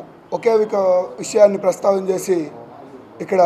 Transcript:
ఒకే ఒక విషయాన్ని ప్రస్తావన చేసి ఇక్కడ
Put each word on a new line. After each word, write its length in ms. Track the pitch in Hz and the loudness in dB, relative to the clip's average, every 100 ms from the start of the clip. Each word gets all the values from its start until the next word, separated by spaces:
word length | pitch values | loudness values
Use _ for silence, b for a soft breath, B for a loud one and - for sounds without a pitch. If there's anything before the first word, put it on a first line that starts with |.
| - - - 175 | -12 -20 -12 -4
ఒకే 160 | 226 220 | 0 2
ఒక 120 | 214 208 190 180 185 - | 0 0 2 0 -2 -8
విషయాన్ని 380 | 160 220 208 196 | -4 4 4 4
ప్రస్తావన 380 | 196 170 202 196 190 | -2 0 0 0 0
చేసి 260 | 185 185 175 147 - - - - - - - | -4 -2 -2 -2 -12 -20 -20 -20 -20 -20 -14
ఇక్కడ 180 | 165 185 | -4 4